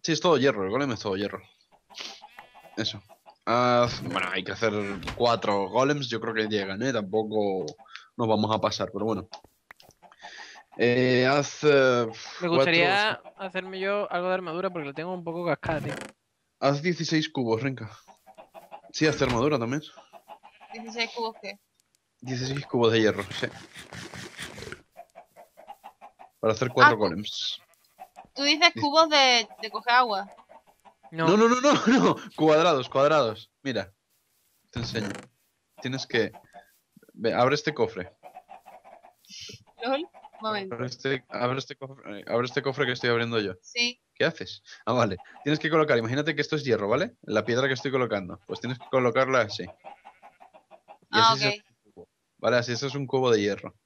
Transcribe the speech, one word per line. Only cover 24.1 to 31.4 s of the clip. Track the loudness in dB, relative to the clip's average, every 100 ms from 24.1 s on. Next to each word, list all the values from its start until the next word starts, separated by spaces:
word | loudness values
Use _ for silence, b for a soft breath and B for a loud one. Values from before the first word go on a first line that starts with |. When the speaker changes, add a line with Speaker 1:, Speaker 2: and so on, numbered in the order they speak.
| -14 -16 -14 -16 -14 -16 -18 _ -20 -20 -20 -20 -20 -20 -20 -20 -20 -20 _ -20 _ -20 _
Speaker 1:
Para | -4
hacer | -2 -2
cuatro | 4 4
Speaker 3:
Ah, | 4
cu- |
Speaker 1:
golems. | -2 -2 -10 -8 -8 -10 _ _ _ _ -20 -20 -16
Speaker 3:
¿Tú | -4
dices | 0 4 2
Speaker 1:
Diez- | 2
Speaker 3:
cubos | 2 4 4
de, | 6 4 4 0 -10
de | -10
coger | -6 2
agua? | 4 4 -2 -6 -16 _ -20 _ _ -20 _ -14
Speaker 2:
No. | 0 4
Speaker 1:
No, |
no, | 6